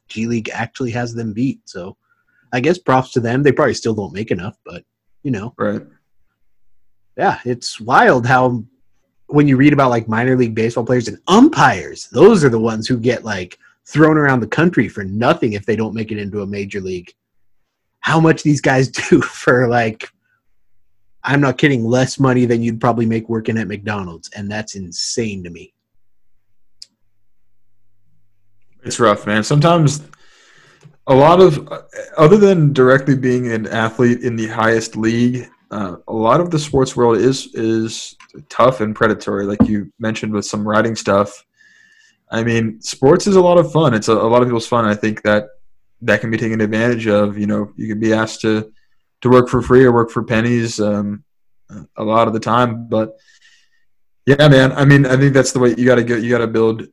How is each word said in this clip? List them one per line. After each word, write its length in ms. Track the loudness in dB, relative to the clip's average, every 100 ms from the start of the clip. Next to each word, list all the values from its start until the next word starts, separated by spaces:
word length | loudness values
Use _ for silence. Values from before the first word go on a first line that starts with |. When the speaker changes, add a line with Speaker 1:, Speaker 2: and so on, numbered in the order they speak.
| _
Speaker 1:
G 180 | -10 -6
League 240 | -6 -6
actually 400 | -10 -10 -8 -8
has 240 | -6 -8
them 200 | -8 -8
beat, 280 | -4 -6 -6 -14
so 320 | -16 -16 -18 _ _ _ _ _
I 100 | -2
guess 180 | -2 -2
props 320 | 2 0 0
to 80 | -4
them. 240 | -2 0
They 80 | 0
probably 240 | 2 0 -2
still 180 | -4
don't 180 | -6 -6
make 200 | -10 -8
enough, 260 | -8 -8 -14 -20
but, 180 | -20 -20 _ _ _
you 80 | -8
know. 220 | -8 -8 -8
Speaker 2:
Right. 240 | -6 -6 -12 _ _ _ _ _ _ _ _ -20 _ _ _ -6
Speaker 1:
Yeah, 220 | -6 -4 -6
it's 340 | -8 -10 -12
wild 460 | 0 2 4 2 2
how 400 | 2 2 -2 -8 _ _ _ _ _ -2
when 200 | 0 2
you 80 | 4
read 160 | 4
about, 180 | 4 2
like, 200 | 0 -2
minor 260 | -2 0 0
league 180 | 0
baseball 320 | -2 -4 -4 -2
players 220 | -2 -2
and 100 | -8 2
umpires, 800 | 4 6 4 2 2 -6 -16 -6
those 320 | 4 6 6
are 60 | 4
the 100 | 2
ones 300 | 0 -4 -4
who 100 | -2
get, 240 | -2 -2
like, 340 | -6 -8 -10 -16 _ _ -6
thrown 300 | 2 4 4
around 240 | 2 0
the 60 | -2
country 420 | 0 2 2 -2
for 160 | -6 -8
nothing 480 | -2 0 0 -2
if 120 | -4 -4
they 120 | -4
don't 180 | -4 -6
make 160 | -8
it 60 | -8
into 240 | -8 -8
a 60 | -8
major 340 | -8 -10 -10
league. 320 | -10 -10 -12 _ _ _ _ _ _ _ _ _
How 180 | -2 2
much 240 | 2 2
these 160 | 0 0
guys 300 | 0 0 0
<laughs> 200 | -4 0
do 120 | 0
for, 480 | 0 -4 0 2 2
like, 400 | 0 -2 -6 -16 _ _ _ _ _ _ _ _ _ _ _ -2
I'm 140 | 0
not 180 | 2 2
kidding, 280 | 0 0 0
less 340 | 0 0 0
money 240 | 0 2
than 180 | 0 0
you'd 200 | -2 -2
probably 240 | -2 0 -2
make 240 | -2 -4
working 280 | -6 -4 -6
at 120 | -6
McDonald's, 600 | -8 -8 -8 -10 -14 -18 -14
and 160 | -10
that's 240 | -10 -10 -14
insane 640 | -14 -12 -8 -6 -8 -8 -14
to 40 |
me. 240 | -18 -20 _ _ _ _ _ _ _ _ _ _ _ -20 _ _ _ _ _ _ _ -20 _ -20 _ _ _ _ _ _ _ -20 _
Speaker 2:
It's 160 | -12 0
rough, 260 | 0 0 -2
man. 160 | -2
Sometimes 600 | 0 2 2 2 2 -2 -10 -20 -20 _ _ _ _ _ -20 _ 2
a 80 | 4
lot 240 | 6 6
of, 260 | 6 4 -6
uh, 120 | -14 -16 -18 -10 2
other 180 | 4 6
than 380 | 6 4 2
directly 420 | 4 4 4 2 0
being 380 | 0 -2 -2
an 140 | -6 -4
athlete 540 | -4 -2 0 0 0
in 140 | -2 -6
the 120 | -6
highest 500 | -2 0 0 -2 -4
league, 520 | -2 0 0 -2 -10 _ _
uh, 240 | -10 -10 -12 -10
a 40 |
lot 280 | -2 2 2
of 100 | 0
the 80 | -4
sports 340 | -2 0 0
world 240 | 2 2 2
is, 300 | 2 0 -6
is 640 | -6 -2 -2 -4 -8 -16 -20 -20 -20 -8
tough 320 | 2 2 2
and 120 | -4
predatory, 520 | 0 -2 0 -6 -6 -4
like 180 | 0
you 300 | 0 0 -6 -8
mentioned 340 | -8 -6 -6
with 120 | -6 -6
some 220 | -6 -2
writing 280 | 0 0 -2
stuff. 500 | 0 0 0 -6 _ _ _ _ _ _ _ _ _
I 120 | -4
mean, 380 | -2 -2 -4 -8
sports 460 | -14 0 2 4 4
is 100 | 4
a 40 |
lot 160 | 6 4
of 140 | 2
fun. 220 | 2 2
It's 160 | 0 0
a, 40 |
a 140 | 0 2
lot 140 | 2
of 80 | 2
people's 180 | -2 -2
fun. 160 | 0
I 120 | 0 -2
think 260 | -4 -2
that 260 | 0 0 -2 -14 -20 -20 _ _
that 180 | -2 -2
can 120 | -2
be 60 | -4
taken 220 | -4 -2
advantage 480 | -2 0 0 -2 0
of. 300 | 0 0 -2
You 100 | -4
know, 240 | -4 -6 -10
you 100 | -8
can 120 | -4
be 120 | 0
asked 300 | 0 -2 -4
to, 280 | -2 -2 -4 _ _ _ _ _
to 80 | 4
work 180 | 4 4
for 140 | 0
free 240 | 4 6 6
or 80 |
work 180 | 4 0
for 100 | -4
pennies, 600 | -4 -2 0 -2 -2 -4
um, 420 | -2 -2 -6 -10 _ _ _ _ _ -20 -18 -10
a 80 |
lot 240 | -2 0 0
of 60 |
the 60 | -2
time. 460 | -2 0 0 -4 -6
But 280 | -4 -4 -10 _ _ _ _ _ _ _ _ _ _ 0
yeah, 240 | 4 6
man, 240 | 6 4
I 100 | 4
mean, 220 | 4 6 4
I 100 | 2
think 180 | 2
that's 200 | 2 2
the 60 | 0
way 160 | 0 2
you 80 | 2
gotta 180 | 2
go. 120 | 2 -2
You 140 | -2
gotta 180 | -2 0
build, 340 | 0 0 -2 -10